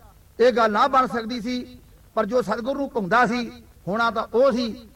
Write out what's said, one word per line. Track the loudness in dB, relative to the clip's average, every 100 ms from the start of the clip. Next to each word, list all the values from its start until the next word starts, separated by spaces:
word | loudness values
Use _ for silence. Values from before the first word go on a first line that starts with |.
| -20 -20 _ 2
ਇਹ | 2
ਗੱਲ | 4 2
ਨਾ | 2 2
ਬਣ | 2 0
ਸਕਦੀ | -2 -6 -8
ਸੀ, | -6 -8 -8 -18 -20 -20 -8 -4
ਪਰ | 0
ਜੋ | 0
ਸਤਿਗੁਰੂ | -2 -4 -4 -4
ਨੂੰ | -4
ਭਾਉਂਦਾ | -4 0 2 2
ਸੀ, | 0 -6 -12 -20 -14 -6
ਹੋਣਾ | -2 -2
ਤਾਂ | -2 -2
ਉਹ | 2 2
ਸੀ। | 2 -4 -8 -16